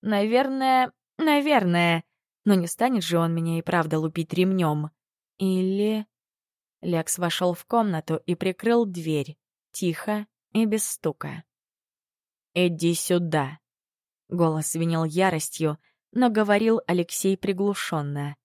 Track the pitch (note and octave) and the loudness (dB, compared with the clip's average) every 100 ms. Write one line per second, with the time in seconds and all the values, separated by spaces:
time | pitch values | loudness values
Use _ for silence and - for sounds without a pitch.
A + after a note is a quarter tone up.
0 | G3+ G#3 G#3 A#3+ C4 C4+ C4 C4 B3+ _ | 0 0 2 2 2 0 2 2 2 _
1 | _ _ D#4 D4 C#4+ C#4 F#3 F3 E3+ E3 | _ _ 2 2 4 4 4 2 2 2
2 | - _ _ _ - F#3+ E3+ - A#3+ B3 | -2 _ _ _ 2 2 2 -2 0 0
3 | E3 E3+ E3 E3 E3 E3 E3 F3 D#3+ D#3 | 0 0 0 0 -2 -2 0 -2 0 -2
4 | D#3+ D#3 D#3+ E3+ F#3 F#3+ E3 D3+ D3+ _ | -2 -4 -4 0 2 2 0 0 -4 _
5 | _ _ _ _ F#3+ F#3 F#3 G3 G#3 A3 | _ _ _ _ -2 0 0 0 0 -2
6 | G#3+ _ _ _ _ _ _ _ - E3 | -6 _ _ _ _ _ _ _ -4 -2
7 | D#3+ - F3 - F3+ F3 - A#3 G#3+ E3 | -2 -4 -2 0 -2 -2 -2 0 0 -2
8 | - D#3+ - F3+ F#3 F#3 A3+ A#3 A3 F3 | -4 -6 -4 -4 -2 -2 0 2 0 -4
9 | D#3+ D3+ C#3 D3+ _ _ _ - F3+ D#3+ | -2 -2 -4 -10 _ _ _ -4 -2 -2
10 | - G#3+ G#3 _ _ G#3+ A3 G#3+ - - | -4 -6 -6 _ _ 0 0 0 -4 -4
11 | E3 D3 D3+ D#3+ - _ _ _ _ _ | -6 -6 -10 -12 -16 _ _ _ _ _
12 | _ _ _ _ _ F3 F3+ D#3+ E3 E3+ | _ _ _ _ _ 0 0 2 0 0
13 | - F3 E3+ D#3 C3+ D#3 _ _ _ _ | 0 0 2 -2 -4 -8 _ _ _ _
14 | _ _ _ F3 E3 D#3 D3+ E3 E3 E3 | _ _ _ 0 0 0 -4 -2 -2 0
15 | D#3+ D#3+ F#3+ E3 - - D#3+ D3+ _ _ | -2 2 2 0 -6 -2 -2 -2 _ _
16 | _ - B3 A3 G#3 G#3 A3 A3+ - F3+ | _ 0 2 2 2 4 4 0 0 -2
17 | E3+ - F#3+ F#3+ - F#3 G3+ G3 - D#3+ | -2 -2 0 0 -2 -2 -2 -2 -4 -4
18 | C#3+ C#3+ C#3+ C#3+ | -4 -6 -6 -10